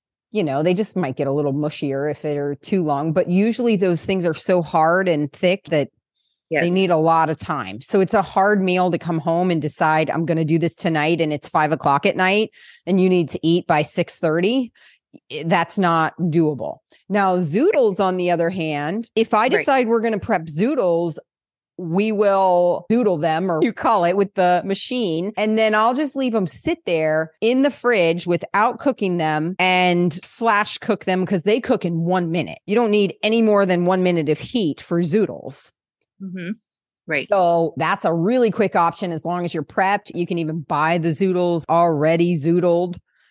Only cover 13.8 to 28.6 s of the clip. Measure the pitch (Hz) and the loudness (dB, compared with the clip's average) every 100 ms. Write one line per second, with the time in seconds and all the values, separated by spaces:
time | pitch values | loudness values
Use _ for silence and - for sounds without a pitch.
13.8 | 147 - - - 160 165 196 262 233 _ | 0 -4 -6 -4 -2 0 0 0 -4 _
14.8 | _ _ _ - - 151 165 175 - 208 | _ _ _ -20 -14 -8 0 0 0 0
15.8 | 175 165 156 - 170 165 151 131 76 - | 0 2 0 -2 -2 2 0 -2 -8 -10
16.8 | _ _ - 202 190 185 156 196 359 523 | _ _ -4 0 2 0 0 0 2 2
17.8 | 220 190 185 185 175 170 170 185 156 147 | 2 2 -2 0 0 0 -2 -2 -4 -4
18.8 | 151 214 - 220 226 214 254 - 294 269 | -4 -6 -4 -2 0 0 2 0 2 0
19.8 | 226 226 226 208 - 180 160 147 240 285 | 2 0 0 -2 -2 -4 -4 -2 0 0
20.8 | 180 170 170 - - _ _ _ _ - | 0 0 -2 -6 -16 _ _ _ _ -12
21.8 | 170 185 220 208 208 196 190 175 175 147 | -4 0 0 2 2 4 4 4 2 0
22.8 | - 233 214 160 160 160 185 156 226 - | 0 2 2 0 0 0 -2 0 -2 0
23.8 | 233 208 175 196 196 196 180 180 190 190 | 0 2 2 2 0 0 2 2 0 -6
24.8 | - 254 196 160 196 202 220 220 220 214 | -6 -4 -2 -2 -4 -4 0 2 2 2
25.8 | 226 254 285 269 254 220 185 - 311 339 | 2 0 -2 -2 -2 0 -2 -4 -6 -4
26.8 | 190 160 156 156 160 _ 220 254 277 - | -2 0 2 0 -2 _ 0 2 2 0
27.8 | 247 214 165 170 175 175 - 196 | 0 2 2 0 -2 -2 -2 0